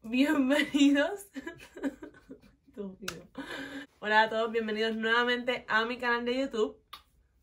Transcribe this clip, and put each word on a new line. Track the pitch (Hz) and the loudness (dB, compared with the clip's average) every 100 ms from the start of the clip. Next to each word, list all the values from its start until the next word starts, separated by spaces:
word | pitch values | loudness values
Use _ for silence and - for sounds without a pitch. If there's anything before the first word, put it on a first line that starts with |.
bienvenidos. | 220 247 285 302 254 294 294 294 277 285 311 403 - | -2 2 4 4 2 2 2 4 4 4 0 -4 -12
<laughs> | 269 330 339 - - 294 - 311 - _ 240 - _ _ | -14 -14 -16 -20 -8 -8 -8 -18 -20 _ -20 -20 _ _
Estúpido. | - 202 185 185 165 - - - - 277 277 - _ | -14 -14 -10 -12 -12 -16 -16 -12 -10 -10 -14 -16 _
Hola | 208 214 | 2 4
a | 220 | 4
todos, | 220 226 | 2 0
bienvenidos | 226 220 214 226 220 | -2 -2 -2 -2 0
nuevamente | 220 233 240 247 247 240 - | 2 4 4 0 0 -4 0
a | 214 | 0
mi | 226 247 | 0 -2
canal | 247 240 | -2 0
de | 240 254 | 0 -2
YouTube. | 269 226 240 - _ - _ _ _ _ | -2 0 -2 -4 _ -20 _ _ _ _